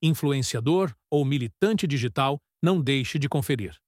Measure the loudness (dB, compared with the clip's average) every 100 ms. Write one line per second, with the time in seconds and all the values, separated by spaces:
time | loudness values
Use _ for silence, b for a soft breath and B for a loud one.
0 | 0 2 0 0 -2 -2 0 2 0 -4
1 | _ 0 0 0 -4 0 2 2 0 -2
2 | -2 0 -2 -2 -10 _ 2 2 2 0
3 | 0 -2 -2 -2 -2 -2 -4 -12